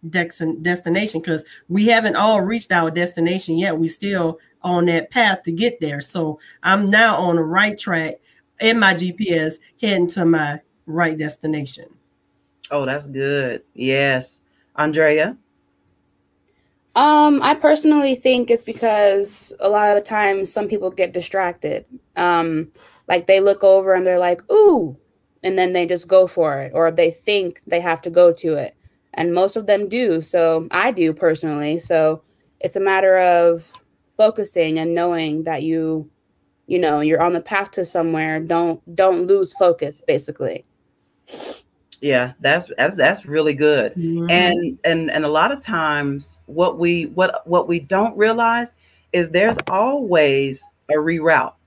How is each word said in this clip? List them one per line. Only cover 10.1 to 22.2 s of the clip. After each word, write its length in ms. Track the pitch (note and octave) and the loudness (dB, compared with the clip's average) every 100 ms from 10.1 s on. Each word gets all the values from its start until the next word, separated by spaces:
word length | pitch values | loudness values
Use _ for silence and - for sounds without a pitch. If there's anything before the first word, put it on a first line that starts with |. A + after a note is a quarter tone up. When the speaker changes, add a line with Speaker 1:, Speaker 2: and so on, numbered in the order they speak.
Speaker 1:
to 160 | G3 E3+ | 0 2
my 340 | E3 D3+ D3 _ _ - | 2 0 -6 _ _ -10
right 320 | D#3+ E3+ D#3 | -2 -2 -2
destination. 680 | D3+ - D#3 D3+ C#3 - - _ _ _ _ _ _ _ - | -6 -6 -4 -6 -6 -12 -18 _ _ _ _ _ _ _ -8
Speaker 2:
Oh, 140 | D3 C3+ | -6 -4
that's 220 | C#3 C#3+ | -6 -8
good. 540 | C3+ C#3 C#3+ C3 A#2 _ | -6 -2 -2 -2 -6 _
Yes. 640 | - B2+ C3+ C#3 C3 C3 _ _ _ _ - | -6 -2 0 2 0 -4 _ _ _ _ -4
Andrea? 640 | D3+ D#3 D#3 D3+ D#3+ B3+ _ _ _ _ _ _ _ _ _ _ _ _ _ _ _ G#3+ | -4 0 2 2 0 -6 _ _ _ _ _ _ _ _ _ _ _ _ _ _ _ 2
Speaker 3:
Um, 460 | C#4+ D4+ D4+ C#4+ | 4 6 6 4
I 120 | - D4+ | 2 2
personally 600 | D4+ D4+ D#4 D4+ C#4 B3+ | 4 4 4 4 2 0
think 340 | C4 B3+ A#3+ | 2 2 2
it's 140 | A#3 | 0
because 880 | A#3 A3+ A3+ G#3+ G#3 G3 G3+ - - - | -2 -4 0 4 4 4 -2 -8 -12 -4
a 100 | - | 0
lot 200 | G#3 G#3 | 2 4
of 60 | G#3 | 2
the 60 | |
times 500 | G#3 G#3+ G#3 G3 F#3+ | 0 -2 0 -2 -4
some 160 | - G#3 | -6 -4
people 220 | G#3 F#3 | -4 -4
get 220 | F#3 F3 | -4 -4
distracted. 720 | F3+ E3+ G3 F3+ F3 D3+ C#3+ - - _ | -4 -6 -4 -4 -4 -8 -8 -10 -20 _
Um, 560 | - | -2